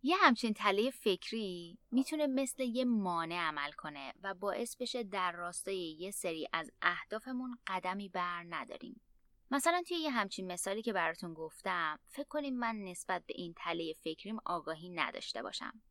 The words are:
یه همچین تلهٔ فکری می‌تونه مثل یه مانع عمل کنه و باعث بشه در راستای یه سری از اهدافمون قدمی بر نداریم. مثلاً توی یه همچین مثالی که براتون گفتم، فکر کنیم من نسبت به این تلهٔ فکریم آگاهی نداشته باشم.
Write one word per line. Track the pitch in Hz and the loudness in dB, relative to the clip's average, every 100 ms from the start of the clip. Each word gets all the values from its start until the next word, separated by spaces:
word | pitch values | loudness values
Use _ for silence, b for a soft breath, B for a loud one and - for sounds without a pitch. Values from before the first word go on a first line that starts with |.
یه | 254 370 | 4 8
همچین | 359 240 233 | 8 8 2
تلهٔ | 208 208 196 240 | 2 4 6 4
فکری | - - 185 - 226 208 175 170 - _ | 4 4 4 0 -4 -2 -4 -8 -16 _
می‌تونه | 240 269 311 294 | 2 2 2 2
مثل | 262 269 - | 2 0 0
یه | 254 233 254 | 0 2 4
مانع | 226 190 170 165 170 | 4 4 2 0 0
عمل | 165 151 143 | 0 0 -2
کنه | 151 156 147 135 - | -4 -8 -8 -10 -8
و | 196 | -6
باعث | 185 202 190 233 - | -2 0 0 -2 -4
بشه | 247 254 | -4 -4
در | 214 196 185 | -2 0 0
راستای | 175 175 180 - 196 | 0 -6 -6 -4 -2
یه | 170 156 185 | -4 -6 -8
سری | 202 - 165 151 | -4 -2 -2 -2
از | 165 160 _ | -2 -2 _
اهدافمون | 170 175 - 214 254 254 254 240 - | 2 2 -4 -6 -4 -6 -4 -8 -4
قدمی | 190 180 190 202 | -2 0 -4 -2
بر | 180 175 175 170 | -2 0 -2 -4
نداریم. | 165 127 - - - _ _ _ _ _ | -6 -6 -8 -10 -14 _ _ _ _ _
مثلاً | 269 302 349 349 | 2 4 4 2
توی | 349 | 0
یه | 311 | 2
همچین | 247 196 - 185 | 2 0 -2 -4
مثالی | 175 - 208 | -2 -2 -2
که | 226 | 0
براتون | 196 165 165 175 | 2 2 0 -6
گفتم، | 160 160 - 196 180 160 151 _ | -8 -10 -6 -2 0 0 -2 _
فکر | - 285 | -10 -4
کنیم | 294 285 254 | -2 -2 -2
من | 240 220 | -2 -2
نسبت | 196 175 - 185 - | -6 -8 -4 -4 -4
به | - | -8
این | 175 165 | -8 -6
تلهٔ | 175 170 165 | -4 -2 -2
فکریم | 156 - 160 190 220 - | -4 -6 -6 -6 -6 -4
آگاهی | 170 151 156 175 | -4 -4 -8 -6
نداشته | 175 147 - - - | -2 -2 -2 -6 -6
باشم. | 101 - - - _ | -6 -6 -8 -12 _